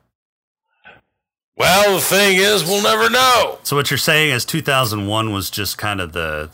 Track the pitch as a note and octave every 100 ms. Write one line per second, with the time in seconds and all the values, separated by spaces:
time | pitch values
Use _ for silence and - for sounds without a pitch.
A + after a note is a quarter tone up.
0 | _ _ _ _ _ _ _ _ - -
1 | _ _ _ _ _ - D3 F#3+ G#3 F3+
2 | A#2 F#3+ G3+ F#3 G3 G#3 D#3+ G3+ G#3+ A3
3 | A3+ B3 C4 A#3+ D#3 - - C#3+ C3 C#3
4 | - D3+ D3+ A#2+ - D#3+ D3 C3+ A#2+ G#2
5 | G2+ A2 A2 G2 F#2+ - F#2+ - G#2 G2
6 | E2+ E2+ D#2+ D2+ D2+